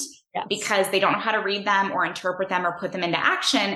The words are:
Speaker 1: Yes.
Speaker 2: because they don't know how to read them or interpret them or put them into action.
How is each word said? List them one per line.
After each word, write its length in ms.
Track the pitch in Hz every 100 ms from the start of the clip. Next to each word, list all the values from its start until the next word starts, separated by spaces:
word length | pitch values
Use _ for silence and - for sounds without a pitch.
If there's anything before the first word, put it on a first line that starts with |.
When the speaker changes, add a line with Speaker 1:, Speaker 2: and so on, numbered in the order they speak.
| - - _
Speaker 1:
Yes. 120 | - 190
Speaker 2:
because 400 | 208 - 202 185
they 120 | 196
don't 120 | 185
know 60 | 202
how 140 | 226
to 100 | 220
read 240 | 190 202 202
them 260 | 196 196
or 140 | 185 170
interpret 420 | - 185 180 185
them 160 | 180
or 140 | 175 175
put 140 | 180
them 100 | 185
into 160 | 170 165
action. 560 | 294 - - 233 202